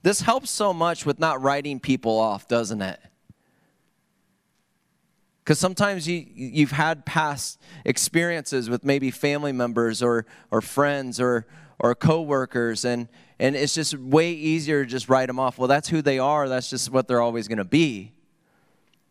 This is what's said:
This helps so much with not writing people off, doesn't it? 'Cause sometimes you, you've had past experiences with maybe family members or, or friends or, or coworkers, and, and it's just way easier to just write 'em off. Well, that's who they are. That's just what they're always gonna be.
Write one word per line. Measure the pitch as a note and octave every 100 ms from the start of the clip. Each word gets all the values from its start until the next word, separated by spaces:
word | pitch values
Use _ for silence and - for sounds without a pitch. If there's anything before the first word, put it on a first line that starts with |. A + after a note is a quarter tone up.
This | F3 G3+
helps | - B3+ C4+
so | - G#3
much | E3+ E3+ E3 D3
with | C#3
not | D#3+ C3
writing | C3+ C#3+ C#3+ C3+
people | - B2+ A2+ A2
off, | A2 G2 -
doesn't | A#2+ G#2+ G#2+
it? | F#2+ - _ _ _ - _ _ _ _ _ _ _ _ _ _ _ _ _ _ _ _ _ _ _ _
'Cause | - D3+
sometimes | F#3 F#3 G3+ F#3+ D#3
you, | F3 -
you've | - B2+ D3+ C#3+
had | C#3 D#3+ D#3+ -
past | E3 D#3 C#3+ - - - D3+
experiences | - C3 - E3 E3+ E3+ C3+ C3+ A2+
with | A#2+ C#3
maybe | C#3 C3+
family | - C#3+ C#3+ D3
members | B2+ B2 A#2 A#2 A2
or, | B2 A#2 G#2+ - _
or | G#2+
friends | - - C#3+ C#3+ B2+ A#2
or, | B2 A#2+ A2+ - - _
or | A#2+ A#2+
coworkers, | D#3+ D#3+ D3+ C#3 B2+ B2 A#2 A2 B2+
and, | A#2+ A#2+ - _ _
and | C3 C#3
it's | C#3+
just | D#3+ D3+ D3
way | B2+ D3 E3+
easier | E3 D#3 D#3+ D3 D3 B2+
to |
just | B2+ A#2
write | C3 B2+
'em | B2+
off. | C3 B2
Well, | B2+
that's | C#3 -
who | D#3+
they | C#3+ C3
are. | C3 D3+ C#3
That's | B2+ A#2+
just | B2+ -
what | C3 B2+
they're | B2
always | A#2+ A#2 G#2
gonna | A2 F#2
be. | D3+ D#3+ G#2+ G2+ _ _ _ _ _ _ _ _ _ _